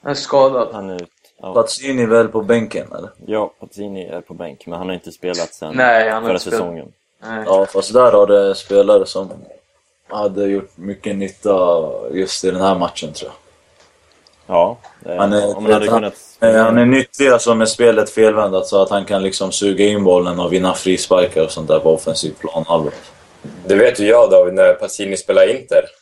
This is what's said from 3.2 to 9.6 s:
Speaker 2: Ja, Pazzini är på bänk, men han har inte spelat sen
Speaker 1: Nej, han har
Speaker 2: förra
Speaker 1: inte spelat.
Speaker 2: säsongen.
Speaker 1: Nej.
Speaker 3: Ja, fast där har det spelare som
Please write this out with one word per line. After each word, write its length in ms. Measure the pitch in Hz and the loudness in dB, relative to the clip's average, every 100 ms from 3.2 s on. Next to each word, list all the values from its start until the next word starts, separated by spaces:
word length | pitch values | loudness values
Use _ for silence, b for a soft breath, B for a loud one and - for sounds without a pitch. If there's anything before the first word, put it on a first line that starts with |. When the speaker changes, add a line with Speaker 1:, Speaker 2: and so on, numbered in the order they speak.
| - | -8
Speaker 2:
Ja, 260 | 107 98 _ | -6 -6 _
Pazzini 440 | - 101 101 95 90 | -20 -14 -12 -12 -12
är 140 | 87 | -14
på 140 | - | -16
bänk, 320 | 85 82 69 - | -16 -16 -16 -14
men 120 | 87 | -12
han 100 | 92 | -10
har 60 | |
inte 180 | 90 85 | -10 -14
spelat 420 | - 90 87 82 | -12 -10 -8 -10
sen 180 | - 80 85 | -12 -10 0
Speaker 1:
Nej, 340 | 127 113 110 | 2 2 0
han 40 | |
har 60 | 110 | -2
Speaker 2:
förra 100 | 117 | -4
Speaker 1:
inte 80 | 127 | -4
spelat. 180 | 101 92 | -4 -4
Speaker 2:
säsongen. 340 | 87 82 - _ _ _ | -4 -10 -18 _ _ _
Speaker 1:
Nej. 200 | 110 113 110 | -14 -10 0
Speaker 3:
Ja, 200 | 95 98 | 0 0
fast 260 | 98 - | -4 0
där 200 | 117 123 | 4 6
har 140 | 104 101 | 6 6
det 280 | 101 98 | 4 2
spelare 520 | 95 - 98 101 104 95 | -2 -2 0 4 2 2
som 240 | - 95 - - - | -8 -10 -16 -20 -20